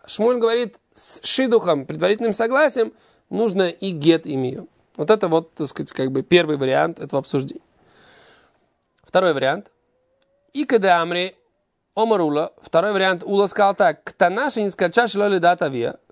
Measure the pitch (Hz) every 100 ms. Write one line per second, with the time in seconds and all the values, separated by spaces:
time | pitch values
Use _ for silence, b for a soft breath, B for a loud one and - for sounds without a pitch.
0 | - - 226 247 226 233 226 - _ -
1 | - - - - 262 233 175 147 131 156
2 | 175 214 233 202 226 262 302 247 220 -
3 | b b b 185 226 185 180 170 196 165
4 | 151 165 165 135 127 131 - _ _ -
5 | 151 214 180 160 160 - 143 - 147 -
6 | 135 135 - 175 165 147 131 135 160 165
7 | 135 139 - 139 135 - _ _ b b
8 | b b b b b b _ _ _ _
9 | _ 180 185 139 131 175 - _ _ _
10 | _ _ _ _ _ 269 294 233 190 175
11 | 165 175 185 - _ _ _ _ _ -
12 | 226 208 156 147 - - - 165 202 196
13 | 190 180 - 196 202 - 202 196 185 -
14 | - - 175 202 285 233 202 - 175 233
15 | 233 190 202 190 175 175 156 127 117 -
16 | _